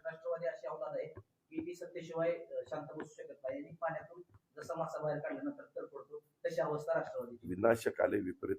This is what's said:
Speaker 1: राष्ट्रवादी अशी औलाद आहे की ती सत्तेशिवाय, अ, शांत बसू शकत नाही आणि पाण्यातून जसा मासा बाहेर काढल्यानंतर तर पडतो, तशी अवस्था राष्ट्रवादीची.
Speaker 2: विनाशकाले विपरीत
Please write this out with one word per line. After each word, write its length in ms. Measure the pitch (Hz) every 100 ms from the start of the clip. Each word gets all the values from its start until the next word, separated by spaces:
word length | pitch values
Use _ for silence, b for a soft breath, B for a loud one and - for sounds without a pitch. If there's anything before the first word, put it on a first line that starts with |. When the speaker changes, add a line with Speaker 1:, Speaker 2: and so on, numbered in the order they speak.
Speaker 1:
राष्ट्रवादी 420 | 160 160 - 165 165
अशी 200 | - 156
औलाद 300 | 151 151 147
आहे 100 | 160 - - _ -
की 160 | 160 170
ती 80 |
सत्तेशिवाय, 560 | 175 170 175 165 165 170
अ, 300 | - - 170 -
शांत 160 | - - -
बसू 260 | - -
शकत 160 | - -
नाही 140 | 131 143
आणि 180 | 160 165
पाण्यातून 420 | 165 160 - 175 - - _ 147
जसा 180 | 151
मासा 280 | 165 - -
बाहेर 160 | 151 147
काढल्यानंतर 440 | 147 135 143 - - -
तर 80 |
पडतो, 340 | - - - 453
तशी 420 | - _ 170 170
अवस्था 340 | 156 147 165
राष्ट्रवादीची. 540 | 160 - - 120 - -
Speaker 2:
विनाशकाले 720 | 92 113 117 113 - 92 104
विपरीत 360 | 92 - -